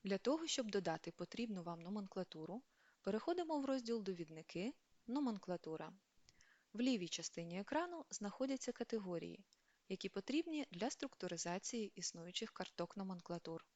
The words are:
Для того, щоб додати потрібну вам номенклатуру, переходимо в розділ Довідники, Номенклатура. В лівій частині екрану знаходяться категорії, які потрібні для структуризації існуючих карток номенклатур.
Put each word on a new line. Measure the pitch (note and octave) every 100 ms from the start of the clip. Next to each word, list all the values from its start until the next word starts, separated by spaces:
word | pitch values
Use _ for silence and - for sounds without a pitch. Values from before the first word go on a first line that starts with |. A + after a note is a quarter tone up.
Для | G3 G3
того, | A#3+ D#4 E4
щоб | - A3
додати | G3+ F3 E3 -
потрібну | - F3 - A#3 F#3+
вам | E3+ E3+
номенклатуру, | E3+ G#3 G3 F#3+ F3+ D#3 D#3+ G#3+ - _ - _
переходимо | - G#3+ E4 F4+ E4 D4+
в |
розділ | C4+ C4+ A#3 A#3
Довідники, | G3 F3 E3 D#3 - E3+ G#3+ - _ - -
Номенклатура. | C4 C4+ G#3 - F3 D#3+ D#3+ D#3+ F#3+ _ - - - - - _
В | G#3
лівій | B3+ A#3 E3+
частині | - D#3+ - E3+ F3+
екрану | G3+ D4 F4 E4+ -
знаходяться | - G#3 - C4+ C4+ -
категорії, | - A#3 A3+ F#3+ E3+ E3+ E3+ - _ _ _ _
які | F#3+ F#3+
потрібні | G3 - C#4+ E4+ D4+ C#4
для | F3 A#3
структуризації | - C4+ - F3+ E3+ F3 F3+ - A#3+ G3+
існуючих | - E3+ E3+ E3+ - A3+
карток | - F#3 - E3+ -
номенклатур. | F#3+ F3+ - F3 E3 E3 -